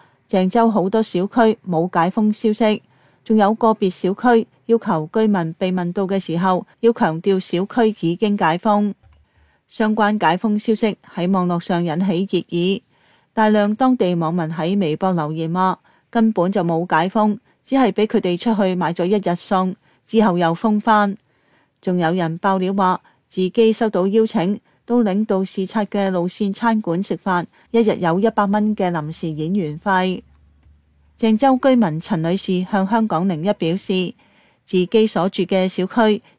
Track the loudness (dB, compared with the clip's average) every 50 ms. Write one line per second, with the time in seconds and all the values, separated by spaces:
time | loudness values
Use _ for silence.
0 | _ _ _ _ _ -4 0 0 0 2 2 2 2 2 2 0 0 0 0 -2
1 | -2 -2 -2 -4 -4 -2 0 2 2 2 2 0 -4 -4 -2 -2 -2 0 0 0
2 | 0 0 0 0 0 0 0 0 -2 -2 0 0 0 0 0 -2 -6 _ _ _
3 | _ _ _ _ _ 0 2 4 4 2 2 2 2 2 2 2 0 -2 -2 -2
4 | -4 -4 -2 0 2 4 4 4 2 -2 _ _ _ 0 0 0 0 0 -2 -2
5 | -4 -4 -2 0 0 2 2 0 -2 -4 -4 -4 -4 -2 -2 -2 -4 -4 -4 -4
6 | -2 -2 -2 -4 -4 -4 -4 -2 0 0 0 0 -4 -8 _ _ 0 2 2 2
7 | 0 0 -2 -2 0 0 0 0 -2 -2 -2 -4 -4 -2 0 0 0 0 0 0
8 | -2 -2 -2 0 0 -2 0 0 0 0 0 0 0 0 2 2 0 -2 -4 -8
9 | _ _ _ _ _ _ _ _ _ _ _ _ _ _ -4 -2 -2 0 0 2
10 | 0 0 0 2 2 0 0 0 0 -2 -2 -2 -2 -2 -2 0 0 -2 -4 -6
11 | _ -12 -8 -4 -2 0 0 0 0 0 -2 -2 -2 -2 -2 -2 -2 -2 -2 -2
12 | -2 -2 -2 -2 -2 -2 -2 -4 -4 -4 -4 -2 -2 -2 -2 -4 -8 _ _ _
13 | _ _ _ _ _ _ _ 0 2 4 4 2 2 0 0 0 2 2 2 2
14 | 0 0 0 0 -2 -2 -2 -2 -4 -4 -4 -4 -4 -2 0 0 0 -2 -2 -2
15 | -2 -2 0 0 -2 -4 -4 -6 -6 -4 -2 0 0 0 -2 -4 _ _ _ _
16 | _ _ 0 2 2 2 2 2 0 0 0 0 0 0 0 -2 0 0 0 0
17 | 2 2 0 0 2 0 0 -4 -8 _ _ _ _ -2 0 2 2 2 2 0
18 | 0 0 0 0 0 0 -2 -2 -2 -2 0 0 0 0 0 0 -2 -2 -2 -2
19 | -2 0 0 0 0 -2 -4 -4 -4 -2 -2 0 0 -2 -4 -8 _ _ _ _
20 | _ -2 0 2 2 2 2 2 0 0 0 0 0 0 0 0 2 2 2 2
21 | 2 0 -2 -8 _ _ _ _ _ _ _ _ _ _ _ _ -4 -2 -2 0
22 | 0 0 0 0 -2 -4 -4 -2 -2 0 0 0 -2 -2 0 0 0 0 0 -2
23 | _ _ _ _ _ _ -4 -4 -4 0 2 2 4 4 2 2 0 -2 0 0
24 | 0 2 2 2 2 2 0 -2 -2 -2 -2 -4 -8 _ _ _ _ -2 0 0
25 | 2 2 0 0 0 0 0 -2 -2 -4 -6 -6 -6 -4 -2 -2 -2 -2 -2 -2
26 | -2 0 0 -2 -2 -4 -4 -4 -4 -4 -4 -2 0 0 0 0 0 -2 -2 -2
27 | -2 -4 -6 -6 -2 -2 -2 -2 -2 -6 _ _ _ _ 0 2 2 2 2 0
28 | 0 0 2 2 0 0 2 0 0 2 0 0 0 0 0 -2 -2 -2 -2 -4
29 | -6 -8 -8 -8 -8 -8 -6 -6 -4 -2 -2 -2 -2 -4 -6 -6 -2 0 0 2
30 | 2 0 -2 -6 -10 _ _ _ _ _ _ _ _ _ _ _ _ _ _ _
31 | _ _ _ -2 0 2 2 4 4 4 4 4 4 4 4 4 2 2 0 -4
32 | -4 -4 -4 -2 -2 -2 -2 -2 -2 -2 -2 -2 -2 -2 0 0 0 0 0 0
33 | 0 0 0 -2 -2 -2 -2 -2 -2 -2 -2 -2 -2 -2 -2 -4 -4 -4 -2 -2
34 | -2 -4 -8 _ _ _ _ _ _ _ _ _ _ -4 -2 0 0 2 2 2
35 | 2 2 0 0 -2 -2 -2 -4 -2 0 0 0 0 0 -2 -4 -6 -2 0 2
36 | 2 2 2 0 -4 _ _